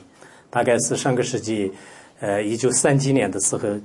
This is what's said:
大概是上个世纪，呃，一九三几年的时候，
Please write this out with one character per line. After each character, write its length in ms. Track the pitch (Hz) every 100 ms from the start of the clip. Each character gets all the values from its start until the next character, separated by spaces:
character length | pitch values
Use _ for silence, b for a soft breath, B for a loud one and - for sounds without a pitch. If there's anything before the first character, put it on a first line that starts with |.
| - B B B B
大 140 | 123
概 160 | 120 117
是 160 | - 127
上 180 | 143
个 80 | 127
世 180 | 120 113
纪， 320 | 107 110 95 - B B B B
呃， 200 | 107 101
一 160 | 107 117
九 140 | 123
三 260 | 131 160 139
几 160 | 139
年 160 | 135 101
的 100 | 95
时 140 | - 117
候， 140 | 107 104